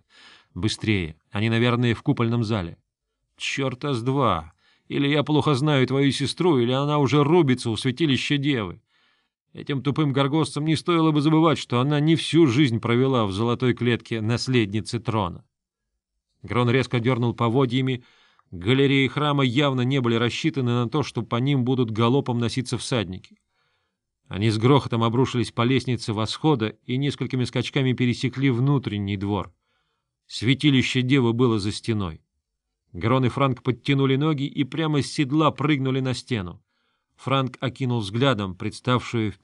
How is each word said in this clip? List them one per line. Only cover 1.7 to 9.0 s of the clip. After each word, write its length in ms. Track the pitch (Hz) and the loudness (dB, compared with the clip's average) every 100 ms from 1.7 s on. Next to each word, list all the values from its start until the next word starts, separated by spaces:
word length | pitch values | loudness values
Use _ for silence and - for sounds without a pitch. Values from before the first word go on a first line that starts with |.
| 120 123 | 2 0
в 80 | 107 | 0
купольном 420 | - 120 117 120 | -2 0 0 0
зале!" 340 | 107 110 82 - _ _ _ _ _ - | -2 -4 -6 -12 _ _ _ _ _ -12
"Черта 560 | - - 135 123 147 | -8 -4 -4 -4 -6
с 80 | 123 | -4
два! 520 | 123 139 117 85 78 _ _ _ - | -2 0 2 0 -4 _ _ _ -8
Или 200 | 139 139 | -2 0
я 140 | 151 | 0
плохо 320 | 143 151 156 | 2 2 2
знаю 320 | 127 151 139 123 | 2 2 2 2
твою 260 | 135 139 | 2 0
сестру, 460 | 123 139 - 175 135 | 0 -4 0 2 2
или 140 | 120 | 2
она 260 | 131 143 147 | 0 0 0
уже 260 | 139 147 | 2 4
рубится 460 | 143 175 143 127 120 | 4 4 4 2 0
у 80 | 107 | -2
святилища 600 | 135 123 160 123 - 143 | -2 0 0 0 0 -2
Девы!" 440 | 139 127 92 - _ _ | 0 -2 -4 -8 _ _